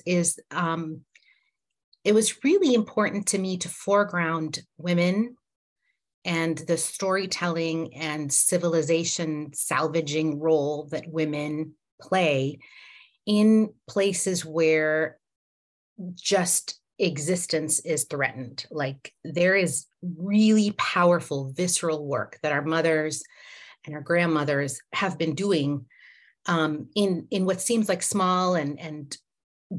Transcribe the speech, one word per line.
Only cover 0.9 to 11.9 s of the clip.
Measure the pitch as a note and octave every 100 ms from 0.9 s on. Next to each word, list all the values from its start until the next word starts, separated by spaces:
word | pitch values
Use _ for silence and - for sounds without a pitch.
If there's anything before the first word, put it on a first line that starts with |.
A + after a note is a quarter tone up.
| D#3+ - _ _ _ _ _ _ _ _ _
it | -
was | G#3+ A3 -
really | C4+ G4 E4+
important | A#3+ G#3+ - G#3 G3+ G3+
to | G3
me | F#3+ F#3
to | -
foreground | - - G3+ G3+ F3 E3 E3 D#3 - - -
women | E3+ F3 F3+ G3 A#3+ B3 _ _ _ _ _ _ _ _ F3+
and | E3 E3 D#3+
the | D#3+ E3
storytelling | - - G3 F#3+ F#3+ - F3 E3 E3 D#3+ E3 C#3
and | D#3 D3+ D3
civilization | - - F3+ F3 E3 D3+ E3 E3+ - E3 D3+ D3
salvaging | - - C3+ D#3 D#3+ D3 D3+ D#3 D3
role | D#3+ D#3 C#3+ D3 D3
that | D3+ E3+
women | D#3+ D#3 D3 D3 D3+ D#3 - _